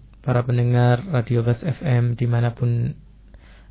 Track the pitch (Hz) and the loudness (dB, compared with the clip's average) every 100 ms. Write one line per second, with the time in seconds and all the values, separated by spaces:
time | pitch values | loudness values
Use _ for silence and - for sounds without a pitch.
0 | - - 135 123 123 123 120 123 123 120 | -20 -10 -2 -2 0 0 2 4 4 2
1 | 196 127 113 120 117 120 180 - 147 120 | 0 -2 0 0 0 -2 -2 -4 0 0
2 | 120 117 120 117 120 117 120 117 123 - | 0 -2 -2 0 -2 -2 -2 0 -4 -8
3 | - - - - - - - | -18 -20 -20 -20 -20 -20 -8